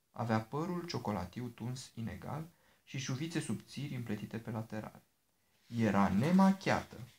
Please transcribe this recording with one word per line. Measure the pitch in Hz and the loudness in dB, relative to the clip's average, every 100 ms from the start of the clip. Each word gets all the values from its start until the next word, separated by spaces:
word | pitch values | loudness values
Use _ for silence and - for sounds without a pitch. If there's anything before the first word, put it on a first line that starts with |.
| _ | _
Avea | - 117 110 | -6 0 0
părul | 110 143 170 175 170 | 0 -4 -4 -4 -4
ciocolatiu | 123 120 104 90 - 123 | -4 -2 -2 -4 -6 -10
tuns | 117 113 127 - | -6 -6 -6 -10
inegal | - 113 85 - 143 160 _ _ _ | -8 -8 -8 -8 -8 -10 _ _ _
și | - 139 | -12 -8
șuvițe | 131 131 165 165 | -4 -4 -4 -4
subțiri | - 104 - - 143 | -4 -4 -8 -8 -6
împletite | 131 117 107 104 117 | -6 -4 -6 -6 -8
pe | 113 | -6
laterale. | 113 110 107 107 - - _ _ _ _ _ - | -6 -6 -6 -8 -12 -20 _ _ _ _ _ -6
Era | 117 110 95 98 | 2 4 6 6
nemachiată, | 95 147 185 190 190 - 110 - - 123 | 4 6 8 8 6 2 0 0 -10 -16